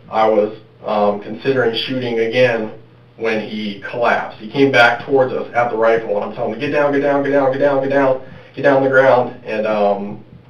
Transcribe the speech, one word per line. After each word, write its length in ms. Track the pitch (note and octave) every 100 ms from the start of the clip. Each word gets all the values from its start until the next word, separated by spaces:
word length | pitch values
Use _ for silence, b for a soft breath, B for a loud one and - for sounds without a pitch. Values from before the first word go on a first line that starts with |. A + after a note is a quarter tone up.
| -
I 180 | G#2+ A2
was, 300 | G#2+ G#2 - - - -
um, 360 | G#2+ G#2 G#2
considering 540 | - A2+ C3+ B2+ A#2 A2
shooting 440 | - C3 A#2+ A2+
again 580 | A2+ B2 B2+ A2+ G#2+ - - - - -
when 220 | A2+ A2
he 400 | G#2 G#2+ G#2 G2
collapsed. 580 | - - A#2 - - -
He 100 | G#2+
came 220 | C#3 C#3
back 340 | B2 A#2+ - -
towards 280 | C3+ B2+
us 180 | - -
at 160 | A#2+ A#2+
the 80 | A2
rifle, 380 | A2+ A2+ A2 G#2
and 100 | G#2+
I'm 80 |
telling 200 | - A2
him, 60 | A2+
"Get 120 | C#3+
down, 220 | D3+ C#3+
get 80 | C#3
down, 200 | C#3+ C#3+
get 100 | C3+
down, 200 | C#3 C3
get 80 | C#3
down, 220 | C#3+ C3+
get 80 | -
down, 320 | C#3 - - B B B -
get 60 |
down 140 | C#3 C3+
on 60 |
the 60 | C3+
ground." 520 | C3 A2 B2 - - A2
And, 220 | A2 G#2+
um, 560 | G#2+ G2+ G2+ G2+ G#2 - -